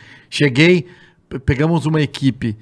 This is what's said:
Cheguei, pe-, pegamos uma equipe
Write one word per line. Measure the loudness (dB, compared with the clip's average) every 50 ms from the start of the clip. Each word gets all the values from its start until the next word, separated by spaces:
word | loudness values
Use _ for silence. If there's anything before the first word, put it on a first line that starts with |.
| -20 -20 -20 -20 _ _
Cheguei, | -4 0 0 0 2 4 4 4 4 2 0 -4 -12 -20 _ _ _ _ _ -16
pe-, | -14 -8
pegamos | -4 -4 -2 0 0 0 0 -2 -2
uma | 0 0 0
equipe | -2 -2 -4 -2 -2 -2 -2 -2 -4 -8 -8 -8